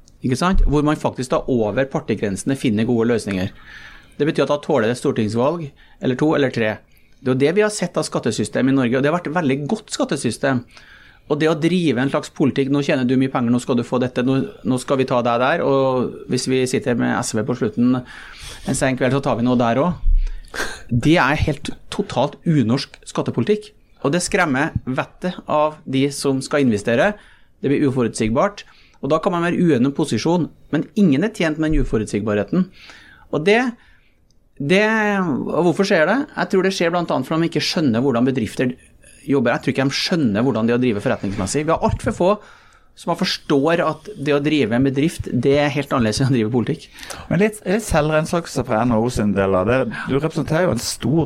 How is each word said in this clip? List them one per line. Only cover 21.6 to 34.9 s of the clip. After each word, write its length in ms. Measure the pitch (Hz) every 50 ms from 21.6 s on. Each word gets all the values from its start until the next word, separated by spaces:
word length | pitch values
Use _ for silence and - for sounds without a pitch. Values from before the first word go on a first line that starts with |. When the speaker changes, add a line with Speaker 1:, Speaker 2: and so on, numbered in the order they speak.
| - - - - - - -
Speaker 1:
totalt 400 | - 202 - - 127 123 143 - - -
unorsk 560 | 170 160 147 120 107 117 139 - - - - - -
skattepolitikk. 640 | - - 147 - 117 - 120 - 214 208 208 - - _ _ _ _ - -
Og 80 | 139
det 100 | 147 175
skremmer 540 | 175 - - 196 180 160 131 127 147 165 - - -
vettet 560 | 123 131 156 139 - - - - 180 180 - -
av 320 | - 147 151 151 156 151 - -
de 220 | - 131 135 135 143
som 320 | 139 - - 143 135 135 127
skal 240 | - - 147 143
investere. 460 | 127 110 101 - - 117 123 156 202 208 - - - - - - - _ _ -
Det 80 | 135
blir 160 | 143 117 143
uforutsigbart. 800 | 135 123 131 120 110 - - 117 110 113 139 170 202 202 - - - - - - _ _ -
Og 120 | - 135
da 80 | 151 160 -
kan 100 | 202 180
man 120 | 170 170
være 160 | 175 175 - 180
uenig 260 | 170 147 117 120 139
om 60 | 143
posisjon, 560 | - 160 - - 107 - 156 170 180 151 - - - - - -
men 140 | 151 - - - -
ingen 240 | 202 170 135 131 175
er 100 | 220 -
tjent 280 | - 180 160 151 156 160
med 80 | 156
den 160 | 156 151 127
uforutsigbarheten. 800 | - - 113 107 104 - 104 101 110 104 104 98 - - 175 185 - - - - - - - - - - - - -
Og 160 | - 151 156
det, 140 | 190 208 233 254 254 233 - _ - - - _ _ _ _ _ _ _ _ _ _ _ -
det, 260 | 143 143 180 196 214 214